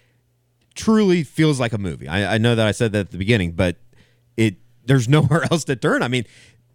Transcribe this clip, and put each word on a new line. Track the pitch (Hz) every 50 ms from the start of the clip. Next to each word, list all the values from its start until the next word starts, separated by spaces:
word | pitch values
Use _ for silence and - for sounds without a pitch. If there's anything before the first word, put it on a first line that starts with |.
| _ _ _ _ _ _ _ _ _ _ _ _ _ _ _
truly | - - 220 220 214 214 190 175 175 147
feels | - - - 160 156 147 127
like | 127 113 117
a | 107
movie. | 98 87 71 57 60 69
I, | 80 98 101 90 107
I | 113
know | 110 120 120
that | 113 110 107
I |
said | 98 - 123 113
that | 98 107
at | 95 -
the | - 87
beginning, | 92 101 123 107 90 85 85
but | 85 95 90 85 - - _ _ _ _ _ _ _ _ _ _
it, | - 113 110 - - _ _ _ _ _
there's | - 139 135 110 113
<laughs> |
nowhere | 147 151 147 120 147 165 131 -
else | 165 165 -
to | - 135
turn. | - - 160 254 285 170
I | 120
mean, | 127 127 117 - - - - - _ _ _ _ _